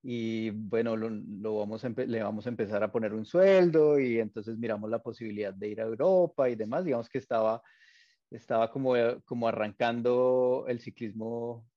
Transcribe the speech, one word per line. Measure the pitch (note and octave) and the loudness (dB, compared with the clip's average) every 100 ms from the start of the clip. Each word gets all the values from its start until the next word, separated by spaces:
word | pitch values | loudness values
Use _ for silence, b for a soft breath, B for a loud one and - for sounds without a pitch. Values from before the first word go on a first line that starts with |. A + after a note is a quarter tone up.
y | C3 A#2+ A2+ A2+ A2 | -6 -4 -4 -2 -4
bueno, | G#2+ G#2+ A2+ A#2 A2+ | -6 -2 -2 0 -2
lo, | A2+ | -4
lo | G#2+ - G2+ G#2+ G#2+ | -6 -10 -8 -4 -4
vamos | G#2 A2 | -4 -6
a | B2+ | -6
empe-, | A2+ B2 | -4 -4
le | A#2 | -2
vamos | G#2 G#2+ A#2+ | -4 -4 -8
a | |
empezar | A#2 G2+ G#2 | -4 -2 0
a | G#2 | 0
poner | A#2+ A2 | 0 -2
un | G#2+ A2 | -4 0
sueldo, | F3 F#3+ F#3+ F3 D#3+ D3+ C#3+ | 4 6 8 6 6 6 4
y | B2+ A2+ | 4 0
entonces | G#2+ A2+ G#2+ A2+ | 0 -6 -8 -6
miramos | A#2 G#2 G#2+ | -4 -4 -4
la | A2+ | -4
posibilidad | A#2+ A2 A2+ G#2 G2+ | -6 -10 -10 -6 -6
de | F#2+ G#2+ | -6 -8
ir | G#2+ | -6
a | |
Europa | A2+ A2+ E3 F#3 E3+ - B2+ | -6 0 4 4 2 2 0
y | A2+ | 0
demás. | G#2+ C#3+ F3+ | -4 -4 -2
Digamos | A#2+ A#2 | -2 -2
que | C3 | -10
estaba, | - A#2 A2 A2+ b b b b b b _ | -2 0 0 -2 b b b b b b _
estaba | A#2+ _ A#2 A2+ | -20 _ 0 0
como, | C3+ C3 B2 | 0 2 4
eh, | A#2 B2 _ | 2 0 _
como | A#2+ A#2 | -2 -2
arrancando | G#2+ G#2+ G#2 A#2+ A#2+ A#2+ B2 B2+ B2+ B2+ B2+ - | 0 -4 0 -2 0 2 2 4 4 2 0 -2
el | A#2+ | -6
ciclismo | - - A2+ G#2+ A2 A#2 A#2 A#2 A2+ | -8 -10 -10 -8 -8 -6 -8 -10 -18